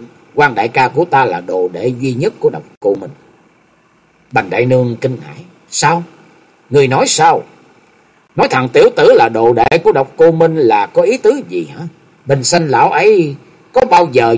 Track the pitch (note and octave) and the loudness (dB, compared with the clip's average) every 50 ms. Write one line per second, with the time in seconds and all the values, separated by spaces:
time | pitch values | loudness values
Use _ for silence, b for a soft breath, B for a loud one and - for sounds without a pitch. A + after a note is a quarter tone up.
0 | - - _ _ _ _ - - D3 C#3 A#2 G2 G#2+ A#2 - C#3+ C3 A#2 B2 C#3+ | -14 -20 _ _ _ _ -4 -2 -2 0 0 -2 -4 -4 -2 -2 -2 -2 0 -2
1 | F3 F3 D3+ C3+ C3 A2 F2 E2+ F2 - F2+ F#2 F2+ F2+ F2 E2+ G#2 B2+ B2+ A#2+ | -2 0 0 0 0 0 -2 -6 -8 -6 -4 -4 -4 -4 -4 -4 -6 -6 -6 -4
2 | C3 C3+ B2 A#2+ D#3+ A3 A3 - D3+ D3 - - D3 - _ _ - G2+ G2 G2 | -6 -6 -4 -4 -4 -6 -6 -2 -4 -4 -4 -4 -16 -16 _ _ -4 -4 -4 -4
3 | G2 - - _ _ _ _ _ _ _ _ _ _ _ _ _ _ _ _ _ | -6 -16 -20 _ _ _ _ _ _ _ _ _ _ _ _ _ _ _ _ _
4 | _ _ _ _ _ - - B2 G2+ F#2 F#2 G#2+ B2 B2+ B2+ B2+ B2 A#2+ A#2 A2+ | _ _ _ _ _ -6 -4 -4 -4 -4 -2 -2 0 0 2 0 0 -2 -4 -6
5 | - C3+ B2+ - - D3 - - - - _ _ _ - - - D3 D3+ E3 F3 | -6 -6 -6 -8 -14 -18 -20 -20 -20 -20 _ _ _ -12 -8 -2 -2 -2 -2 -2
6 | E3+ - _ _ _ _ _ _ _ _ _ _ _ - B2+ C#3+ C#3 B2+ C3+ D#3 | -6 -10 _ _ _ _ _ _ _ _ _ _ _ -2 0 2 2 2 0 -2
7 | C4+ - - - D#3+ E3+ C#3+ F#2+ E2+ - _ _ _ _ _ _ _ _ _ _ | -2 -2 0 2 2 2 2 0 -4 -10 _ _ _ _ _ _ _ _ _ _
8 | _ _ _ _ _ _ - D#3 - - - C3 B2+ B2 B2 C#3+ F3+ A#3+ - - | _ _ _ _ _ _ -4 -2 -2 0 0 -2 -2 0 2 4 4 4 4 4
9 | D3 - - - A#2+ A2+ A2+ A2+ A2+ A#2+ B2 A2+ A#2 - - F3 - - - C#3 | 4 4 6 4 4 2 0 2 2 2 2 2 2 0 0 0 2 2 0 0
10 | C3+ - - - D#3+ E3+ E3 D#3+ E3 E3 D#3+ D#3+ C#3 A2+ A2 G#2 G2+ F#2 - F3 | -2 -2 0 2 2 4 4 2 0 0 0 0 0 2 2 0 -2 -2 -2 -2
11 | F3 F#3+ B3 B3+ - G#3+ C#4 C#4 G#3+ E3+ F3+ F3 E3 C#3+ C3+ C3 E3+ E3 _ _ | 0 0 0 0 0 0 0 0 -4 -8 -8 -8 -8 -10 -12 -14 -14 -14 _ _
12 | _ _ _ _ - C3 C#3 C3+ A#2+ - F3 F3 E3 D3 B2+ A#2+ C#3+ F#3+ D#3 D3+ | _ _ _ _ -4 -2 -2 -2 -2 -2 -2 -2 -2 0 0 2 2 2 2 2
13 | F#3 G#3+ A3 F#3 D#3+ D3 C#3 - - _ _ _ _ _ - B3+ B3 A3 F3 F3 | 2 2 2 2 0 -2 -6 -12 -18 _ _ _ _ _ -2 -2 2 4 4 4
14 | F3 D#3+ B2 B2+ A#2 A#2 A#2 | 4 4 2 0 2 2 0